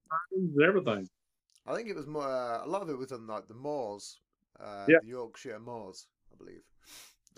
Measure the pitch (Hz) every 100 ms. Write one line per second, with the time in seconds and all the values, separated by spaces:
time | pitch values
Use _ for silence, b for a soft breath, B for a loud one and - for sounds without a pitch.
0 | - 160 - 185 175 143 165 196 117 101
1 | 92 _ _ _ _ - - 175 233 165
2 | 143 151 139 131 120 117 143 190 175 127
3 | 131 123 110 107 - 113 143 147 110 101
4 | - - _ _ _ - 104 101 98 160
5 | 110 127 117 - 131 107 117 117 98 90
6 | - _ - 98 90 85 _ _ B B
7 | B B _